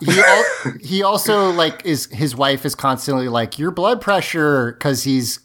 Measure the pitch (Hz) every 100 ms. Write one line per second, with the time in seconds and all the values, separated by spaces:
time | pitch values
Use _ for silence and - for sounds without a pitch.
0 | 143 185 - - - - 131 - 151 190
1 | 196 202 - 208 190 175 160 - 185 143
2 | - - 151 123 139 135 143 - 139 127
3 | - 135 127 117 113 - 160 180 190 240
4 | - 196 - 170 151 143 120 120 151 127
5 | 135 131 120 -